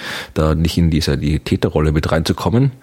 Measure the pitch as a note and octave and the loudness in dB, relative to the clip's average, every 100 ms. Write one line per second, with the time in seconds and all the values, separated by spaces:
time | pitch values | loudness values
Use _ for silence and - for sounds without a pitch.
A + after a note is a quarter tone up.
0 | - - - - D#2 D#2 E2 - E2+ D#2 | -8 -12 -6 -2 0 2 0 2 2 2
1 | D2 C#2 D2 D2+ - G2 - D#2 D#2 D#2 | 0 -2 -2 -2 -2 -2 0 0 2 2
2 | - D#2+ E2 - F2+ A2+ C3+ - | 2 0 0 -2 0 2 2 -2